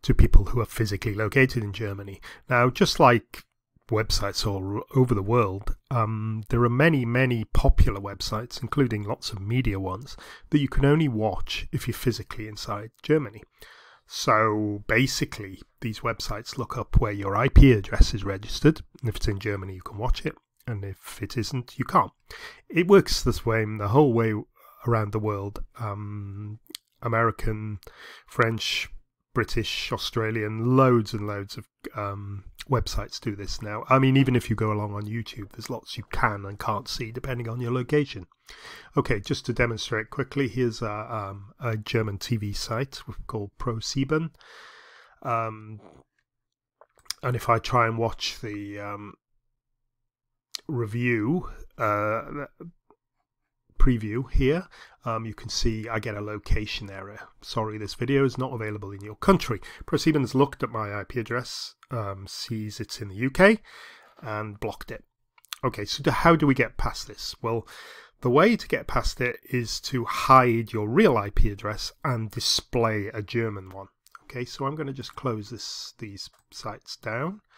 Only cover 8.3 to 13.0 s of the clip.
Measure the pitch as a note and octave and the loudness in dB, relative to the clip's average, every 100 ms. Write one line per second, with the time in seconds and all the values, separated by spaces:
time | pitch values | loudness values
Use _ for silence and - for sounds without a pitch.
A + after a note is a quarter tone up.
8.3 | G#2+ A#2+ - A#2+ - B2+ G#2+ G2+ - - | -6 -8 -10 -4 0 0 0 -4 -8 -8
9.3 | G2+ G2 B2 A#2 G2 F#2+ F#2 - - - | -8 -2 0 0 0 -4 -8 -12 -16 -18
10.3 | - - D3+ C#3 - C#3 D3+ D#3 A2+ A2 | -20 -2 0 2 4 4 4 4 0 -2
11.3 | - - - - D3 - - B2+ G#2+ - | -2 -4 -4 -6 -6 -4 -2 -2 -4 -8
12.3 | - G#2+ G#2 - G#2 A2+ _ | -12 -12 -12 -8 -8 -10 _